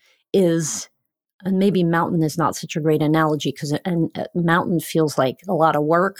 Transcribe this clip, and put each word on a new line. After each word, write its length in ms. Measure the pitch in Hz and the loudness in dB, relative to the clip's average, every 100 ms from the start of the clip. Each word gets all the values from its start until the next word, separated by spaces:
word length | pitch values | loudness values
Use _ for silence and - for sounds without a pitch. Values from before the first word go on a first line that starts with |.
| _ _ - | _ _ -2
is, 580 | 202 175 165 156 - - _ _ _ _ _ | 2 2 2 -2 -8 -12 _ _ _ _ _
and 160 | 185 190 | -4 2
maybe 240 | 196 185 | 2 2
mountain 400 | 170 170 170 170 | 2 0 0 0
is 140 | 156 165 | 0 0
not 180 | 151 - | -2 -2
such 220 | 160 170 | -8 -4
a 40 | |
great 200 | 156 156 | 0 2
analogy 500 | 151 160 156 151 143 | 2 2 2 0 -4
'cause 220 | - 143 | -6 -6
a, 120 | 147 190 | -4 -2
an, 240 | 170 160 - | -2 -2 -4
a 120 | - 175 | -8 -2
mountain 440 | 170 175 - 165 | 0 0 0 -2
feels 380 | - 165 151 - | -2 0 0 2
like 220 | 131 - 190 | 0 -2 -4
a 40 | |
lot 220 | 165 160 147 | 0 2 2
of 80 | |
work, 360 | 151 170 190 - | 2 2 0 -4